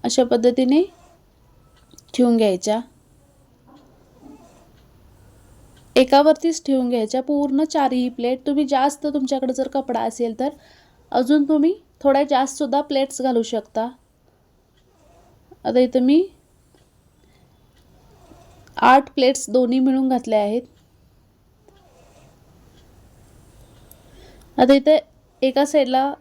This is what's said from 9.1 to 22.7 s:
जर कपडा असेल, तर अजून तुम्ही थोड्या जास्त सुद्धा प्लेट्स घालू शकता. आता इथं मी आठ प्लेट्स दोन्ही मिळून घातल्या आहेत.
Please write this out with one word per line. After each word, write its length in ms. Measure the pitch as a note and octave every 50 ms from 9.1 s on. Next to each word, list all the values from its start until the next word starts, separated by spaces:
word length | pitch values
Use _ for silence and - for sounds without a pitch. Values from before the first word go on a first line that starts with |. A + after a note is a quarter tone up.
| C#4 D4 C4 B3+ C#4 C4 C4 B3+
जर 160 | B3+ - C4 C4
कपडा 320 | - C#4 C4+ C4+ A#3+ A3+
असेल, 380 | A3+ A3+ A3 - A#3+ A3+ A3 -
तर 80 | B3+ D4 D4 - _ _ _ _ _ _ _ _ _ _
अजून 320 | - A#3+ B3+ A#3 D4 D4+ C#4+
तुम्ही 280 | C#4 D#4 D4+ C#4+ E4 G4 G#4 _ _ _ _
थोड्या 220 | - C#4 C4+ C#4 D4 C#4+
जास्त 280 | C#4+ B3+ C4+ C4+ - -
सुद्धा 220 | D4+ B3 A#3+ C#4
प्लेट्स 400 | D4 D4 C#4+ C4+ C4+ C4+ C4+ -
घालू 200 | B3+ C4 B3+ A#3 A3+
शकता. 440 | - A#3+ A3 G#3+ _ _ A3 A3+ B3 B3+ _ _ _ _ _ _ _ _ _ _ _ _ _ _ _ _ _ _ _ _ _ _ _ _ _ _ _ _ _ _ _ - _ -
आता 160 | - A#3 B3
इथं 220 | B3+ B3 - C4
मी 240 | B3 C4 C#4+ E4 F#4+ F#4+ - _ _ _ _ _ _ _ _ _ _ _ _ _ _ _ _ _ _ _ _ _ _ _ _ _ _ _ _ _ _ _ _ _ _ _ - _ - - - - - - - - - - -
आठ 340 | - - A#3+ B3+ C4+ C#4 -
प्लेट्स 380 | _ - B3+ B3+ C4+ C4 - -
दोन्ही 280 | G#3 B3+ B3+ A#3 B3 C4
मिळून 280 | C4 C4+ C4 C4+ C4 C4
घातल्या 320 | B3+ B3 - - A3 G#3+
आहेत. 220 | G#3 G3+ G#3+ B3 B3 - _ _ _ _ _ _ _ _ _ _ _ _ _ _ _ _ _ _ _ _ _ _ _ _ _ _ - _ _ _ - - _ _ _ _ _ _ _ _